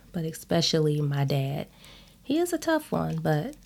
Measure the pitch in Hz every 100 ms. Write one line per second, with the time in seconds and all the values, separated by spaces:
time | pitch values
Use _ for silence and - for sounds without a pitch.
0 | - 175 160 156 - 170 160 160 156 147
1 | 147 143 139 139 135 147 - - - -
2 | - - - 302 349 320 330 311 311 170
3 | 160 160 160 151 254 -